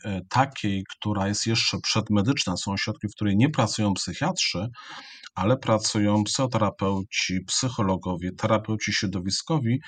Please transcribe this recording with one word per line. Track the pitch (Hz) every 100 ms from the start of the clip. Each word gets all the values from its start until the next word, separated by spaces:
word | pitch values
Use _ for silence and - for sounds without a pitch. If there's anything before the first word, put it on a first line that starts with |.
e, | 107 95 95
takiej, | 127 139 - 104 98 95 -
która | 107 98 98
jest | 104 113
jeszcze | 110 - 98
przedmedyczna, | - 110 107 104 101 143 - 87
są | -
ośrodki, | 98 - 107 104
w |
której | - 104 101
nie | 143
pracują | 147 110 - 104
psychiatrzy, | 92 - 82 156 185 - 87 117 117 - - - - -
ale | - 95 131
pracują | 131 107 - 107 104 107
psychoterapeuci, | 104 - 131 113 101 - 98 98 95 - - 92 90
psychologowie, | - 127 120 98 92 92 87 90
terapeuci | 92 110 107 107 107 -
środowiskowi, | - 101 92 92 - - 160 117 131